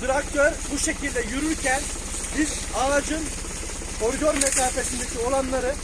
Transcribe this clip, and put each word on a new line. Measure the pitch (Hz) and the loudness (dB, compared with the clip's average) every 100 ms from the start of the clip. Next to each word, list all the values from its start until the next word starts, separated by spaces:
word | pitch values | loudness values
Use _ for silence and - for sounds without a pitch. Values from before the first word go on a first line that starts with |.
| 247 269 | 2 0
Traktör | 285 294 294 311 - | 2 4 4 4 -4
bu | 285 | -2
şekilde | - - 285 247 | -2 -2 -2 -2
yürürken | 226 262 302 320 277 262 285 - - - - 262 | -2 -2 -2 0 0 0 -2 -6 -6 -6 -4 0
biz | 302 - - 214 | 0 -2 -4 0
ağacın | 262 285 277 311 311 - - - - - - - | 2 2 2 -4 -4 -6 -8 -8 -8 -8 -8 -2
koridor | 220 269 302 | 0 2 2
mesafesindeki | 302 277 269 254 254 247 247 247 247 | 6 4 6 2 0 -2 -2 -4 -2
olanları | 233 269 262 262 247 294 | 2 2 2 0 0 -2